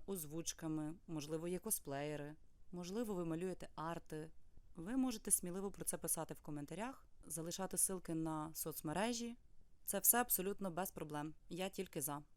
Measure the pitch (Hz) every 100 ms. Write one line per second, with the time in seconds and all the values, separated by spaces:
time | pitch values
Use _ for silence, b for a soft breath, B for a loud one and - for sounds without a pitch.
0 | - 190 147 160 165 - 165 156 151 170
1 | - 160 147 156 170 180 220 - - 139
2 | 147 147 147 151 - - - 175 175 202
3 | 226 185 165 160 185 180 - - 160 165
4 | - 156 156 - - - - - 170 262
5 | 262 220 - - 175 180 196 - 165 175
6 | 165 - 151 160 - 147 143 165 233 277
7 | - - - 160 160 170 190 180 - 190
8 | - 160 160 156 156 160 165 151 156 156
9 | 220 233 233 240 - - - - - 196
10 | - 233 247 - 185 202 196 165 190 -
11 | 156 147 151 - - 170 190 - 185 170
12 | 143 143 -